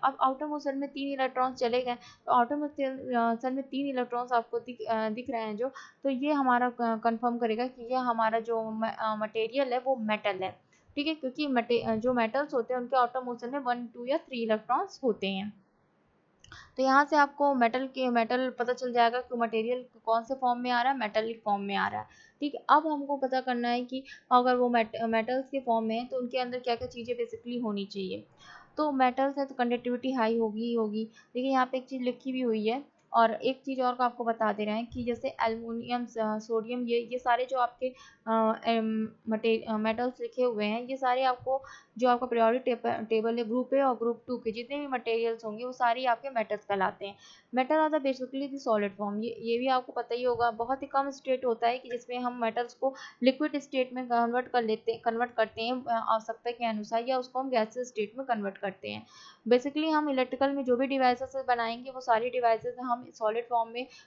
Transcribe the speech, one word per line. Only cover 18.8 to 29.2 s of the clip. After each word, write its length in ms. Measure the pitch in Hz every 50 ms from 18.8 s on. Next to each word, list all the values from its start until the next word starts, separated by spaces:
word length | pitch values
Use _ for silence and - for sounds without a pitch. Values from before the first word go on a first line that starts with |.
| 262 247
जाएगा 300 | 233 240 233 233 233 247
कि 160 | 247 - 254
material 480 | 233 233 226 220 220 220 233 247 254 247 - _ 226 _
कौन 180 | 226 226 233 226
से 100 | 226 269
form 260 | 262 262 247 240 247
में 120 | 247 247
आ 100 | 247 240
रहा 100 | 240 262
है, 80 | 277 262
metallic 420 | 220 208 214 220 220 226 226 220 -
form 160 | 208 202 202
में 140 | 202 202 196
आ 120 | 190 190
रहा 140 | 202 202 214
है। 60 | 214 - - - - _ _ -
ठीक 160 | 285 294 -
है, 100 | - - -
अब 180 | 285 302 302
हमको 300 | 311 302 285 285 269 285
पता 240 | 269 269 254 262 262
करना 280 | 262 254 247 240 240 240
है 140 | 240 247 247
कि 200 | 247 254 262 269 - - - _ -
अगर 240 | 247 247 247 254 247
वो 140 | 247 247 247
मेट-, 320 | 240 233 220 220 - 220
metals 480 | 233 226 226 226 220 240 254 262 262 262
के 100 | 277 269
form 260 | 254 240 226 226 226
में 140 | 220 220 233
है 60 | 247
तो 120 | 247 269
उनके 200 | 254 247 240 254
अंदर 220 | 254 247 247 247 254
क्या-क्या 280 | 247 247 233 233 254
चीज़ें 280 | 247 247 240 226 240 240
basically 480 | 240 233 226 226 220 - 240 247 240 240
होनी 220 | 214 208 202 196
चाहिए। 420 | 190 - 196 190 185 - 214 - - _ _ - - - - - _ _
तो 140 | - 302 302
metals 460 | 277 262 262 254 247 269